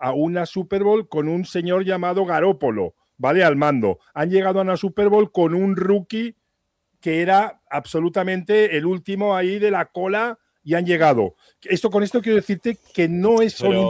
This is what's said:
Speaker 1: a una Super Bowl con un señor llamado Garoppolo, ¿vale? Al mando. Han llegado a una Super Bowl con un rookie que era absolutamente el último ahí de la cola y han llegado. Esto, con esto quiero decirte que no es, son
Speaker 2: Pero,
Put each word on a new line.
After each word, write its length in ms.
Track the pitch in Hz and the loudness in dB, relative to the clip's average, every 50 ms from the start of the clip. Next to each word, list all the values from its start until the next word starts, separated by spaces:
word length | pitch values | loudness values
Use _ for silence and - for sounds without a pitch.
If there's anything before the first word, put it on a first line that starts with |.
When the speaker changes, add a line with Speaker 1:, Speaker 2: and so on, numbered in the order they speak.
Speaker 1:
a 120 | 131 127 131 | -6 -4 -2
una 340 | 143 151 165 175 180 175 | 0 0 0 -2 -2 -4
Super 360 | 165 - 190 180 - 196 196 202 | -6 -6 -8 -6 -4 -4 -2 0
Bowl 260 | 208 208 220 208 - | 2 2 0 0 -2
con 200 | - 156 147 156 | -4 -4 -2 -2
un 160 | 165 175 185 | -2 -4 -4
señor 400 | - - 180 170 175 180 190 196 | -6 -6 -6 -4 -2 -2 -2 0
llamado 400 | 185 190 180 180 180 180 190 196 | -2 -4 -2 -2 -2 -2 -2 -2
Garoppolo, 680 | 180 170 151 160 190 190 - - 127 110 104 92 82 - _ _ _ _ | 0 0 0 2 0 0 0 -2 -4 -2 -2 -4 -6 -8 _ _ _ _
¿vale? 280 | - 120 127 151 185 185 | -4 -2 0 2 4 4
Al 100 | 165 147 | 4 4
mando. 460 | 139 147 147 143 127 110 101 90 - _ _ - | 2 2 2 2 2 0 0 -2 -2 _ _ -6
Han 160 | 147 151 170 | -6 -4 0
llegado 280 | 185 190 190 190 185 196 | 0 0 2 2 0 0
a 40 | 190 | 0
una 140 | 185 185 | -2 -2
Super 320 | 170 - 196 170 - 202 208 | -4 -4 -6 -2 0 2 4
Bowl 220 | 202 214 208 208 | 4 4 2 2
con 240 | - 185 170 160 165 | 2 2 2 2 2
un 220 | 180 190 196 190 | 0 0 0 0
rookie 600 | 175 185 185 202 202 175 - - 220 226 233 220 _ _ _ _ _ _ _ _ _ _ _ _ _ | 0 0 2 0 0 0 -4 -8 -8 -8 -8 -10 _ _ _ _ _ _ _ _ _ _ _ _ _
que 220 | - 175 160 165 175 | -4 -2 0 0 2
era 400 | 175 190 196 214 208 - _ _ - | 4 4 4 4 2 -4 _ _ -8
absolutamente 1040 | 139 143 - - - 160 160 175 170 202 185 185 185 185 170 - 208 214 214 202 165 | -8 -8 -6 -4 -4 -2 -2 -2 -2 -2 -2 -2 -4 -4 -2 0 2 2 2 2 0
el 80 | 151 151 | 0 -2
último 500 | 175 185 180 165 - 196 190 208 208 196 | -2 -4 -4 -6 -8 -6 -4 -2 -2 0
ahí 240 | 185 180 180 196 208 | 0 -2 -2 -2 0
de 100 | 208 214 | 0 0
la 160 | 202 180 165 | 0 0 -4
cola 520 | - - 180 180 190 196 208 226 240 226 _ _ _ _ _ - | -6 -6 -6 -4 -4 -2 -2 -2 -4 -6 _ _ _ _ _ -6
y 100 | 151 165 | -2 -2
han 100 | 170 180 | -2 0
llegado. 520 | 175 175 165 165 156 139 117 104 92 - _ _ _ _ _ - | 0 2 4 4 4 4 4 2 -2 -2 _ _ _ _ _ -6
Esto, 280 | - 190 175 - 220 | -4 -4 -2 -2 0
con 120 | 185 208 208 | 0 0 0
esto 180 | 196 - 247 | 0 -2 -2
quiero 160 | 202 226 220 | 0 2 0
decirte 420 | 208 - - 202 165 - 233 233 - _ _ - | 0 0 0 -6 -4 -4 -6 -8 -8 _ _ -4
que 160 | - 170 165 | -2 -2 0
no 340 | 170 175 185 214 233 226 226 | 0 0 2 2 4 4 2
es, 100 | 220 - | 0 -2
son 180 | - - 196 | -2 -2 0
Speaker 2:
Pero, 120 | 185 190 190 190 | 2 2 0 0